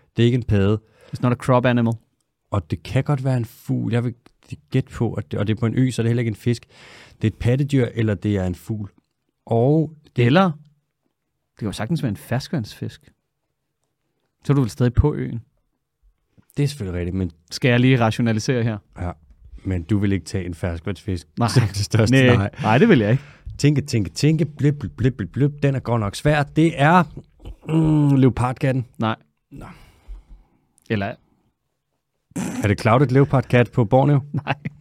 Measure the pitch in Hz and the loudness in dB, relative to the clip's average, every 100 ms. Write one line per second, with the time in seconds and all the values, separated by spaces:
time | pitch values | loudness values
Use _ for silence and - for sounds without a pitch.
0 | _ - 117 127 - 104 98 110 - _ | _ 0 2 2 0 2 2 0 -4 _
1 | - - 127 123 - 123 127 120 113 113 | -18 -4 -2 -2 2 2 4 2 0 -2
2 | - _ _ _ _ 104 - 95 - 127 | -10 _ _ _ _ -6 -4 -8 -4 -4
3 | 135 143 135 127 117 - - 127 113 117 | -2 -2 0 -2 -4 -10 -6 -4 -2 -2
4 | 120 - _ _ _ - _ 131 - - | -2 -8 _ _ _ -20 _ -4 -4 -4
5 | 117 - - 101 104 104 117 123 127 117 | -4 -4 -6 -4 -2 -2 -2 0 0 0
6 | 117 117 117 110 - 120 - - - - | -2 0 -2 -4 -4 -4 -6 -20 -20 -20
7 | - _ 110 - 117 131 143 139 113 113 | -20 _ -4 -2 0 0 0 0 0 0
8 | 110 101 107 101 92 87 - 107 101 - | -2 -2 -2 -2 -2 -6 -8 -8 -8 -16
9 | _ _ _ _ - 117 127 160 151 - | _ _ _ _ -2 2 2 2 0 -6
10 | _ - 120 160 190 147 - _ _ _ | _ 0 2 4 2 -2 -14 _ _ _
11 | _ _ _ _ _ _ 107 90 110 160 | _ _ _ _ _ _ -8 -6 -4 -2
12 | 127 98 - 120 - - 107 - 113 - | -2 -6 -4 -6 -4 -6 -8 -10 -12 -12
13 | _ _ _ _ _ _ _ _ _ _ | _ _ _ _ _ _ _ _ _ _
14 | _ _ _ _ - 143 120 - 123 - | _ _ _ _ -2 0 0 0 0 2
15 | 147 - 127 117 - _ _ _ _ _ | 0 -2 -6 -10 -14 _ _ _ _ _
16 | _ _ _ _ _ - 143 - 98 87 | _ _ _ _ _ -4 -4 -4 -6 -4
17 | 87 92 92 - _ - 135 120 127 131 | -4 -2 -4 -6 _ -2 2 4 4 4
18 | 113 110 117 110 123 127 117 107 - - | 2 2 0 0 -2 -2 -2 -4 -10 -10
19 | 90 - _ _ - - 98 92 82 104 | -10 -10 _ _ -20 -12 -6 -6 -2 -2
20 | 101 98 - 98 90 82 92 82 101 95 | 0 -2 -4 -8 -8 -6 -6 -6 -8 -10
21 | - 90 - - 113 107 104 98 101 110 | -8 -8 -8 -4 0 2 0 -2 -2 0
22 | 110 135 127 120 101 - 107 120 226 151 | 4 4 6 4 2 -4 0 4 6 4
23 | 104 131 - - - - 143 143 143 117 | 4 0 -2 -16 -18 0 2 2 -2 -4
24 | 85 - 147 160 160 - 143 147 95 - | -4 0 0 2 -2 -2 -2 -2 -6 -2
25 | 131 - 90 117 143 147 139 135 - 117 | -2 -2 -6 -2 -2 0 -2 -2 -2 -2
26 | 101 - 147 151 143 - 165 160 147 180 | -2 -2 0 0 0 0 0 2 4 4
27 | 170 - - _ - - - 160 156 151 | 2 -6 -20 _ -20 -16 -4 0 2 4
28 | 147 139 131 110 123 127 139 131 113 - | 4 6 4 2 -4 -2 -2 -2 -6 -6
29 | 110 110 _ _ _ 139 147 - - _ | -4 -4 _ _ _ -20 -20 -20 -20 _
30 | - - _ - _ _ _ _ _ 107 | -20 -20 _ -20 _ _ _ _ _ -4
31 | 98 - _ _ _ _ _ _ _ _ | -4 -8 _ _ _ _ _ _ _ _
32 | _ _ _ - - - 110 101 113 120 | _ _ _ -10 -8 -4 -2 -2 2 2
33 | 139 127 139 135 - 123 117 - 113 131 | 2 2 2 0 0 0 2 0 2 2
34 | 139 143 - 139 - 139 - - | 4 2 0 -8 -6 -8 -10 -10